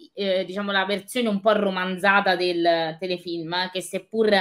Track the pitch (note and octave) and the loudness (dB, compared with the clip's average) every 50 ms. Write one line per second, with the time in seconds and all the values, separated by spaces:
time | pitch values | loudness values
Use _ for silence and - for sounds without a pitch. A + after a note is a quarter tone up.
0 | - - _ - G3+ G3 F#3 F#3 F#3+ F3 F#3 G3+ G3+ G3+ G3+ G3 F#3+ F#3 G3+ G3 | -20 -20 _ -6 -2 0 0 0 -2 -4 -6 -6 -4 -2 0 0 0 0 -2 -4
1 | G3 - - B3+ A#3+ A3+ G3+ G3 - A3 G#3+ G3+ G3+ G3 F#3 F#3 F#3 F#3 F#3 F3+ | -6 -6 -4 -2 -2 0 -2 2 2 2 4 4 2 0 0 -2 -2 -4 -4 0
2 | E3+ G3+ G3 G3+ G3 G3 F#3 F3 F3+ F3+ F3 E3+ E3+ E3+ E3+ E3 E3 D#3+ D#3+ D#3+ | 2 4 4 4 4 2 0 0 0 -2 0 2 2 2 2 2 0 -4 -6 -8
3 | F#3+ F#3 F3+ F3 F3 F3+ E3+ E3+ D#3+ D#3+ F3 F3+ F#3 F#3 - F#3+ F3 - - F#3 | -6 -6 -6 -6 -6 -8 -8 -8 -8 -6 -4 -4 -4 -4 -6 -8 -8 -6 -8 -8
4 | - _ - A3 A3 G#3+ G3+ G3 | -10 _ -2 0 4 4 4 4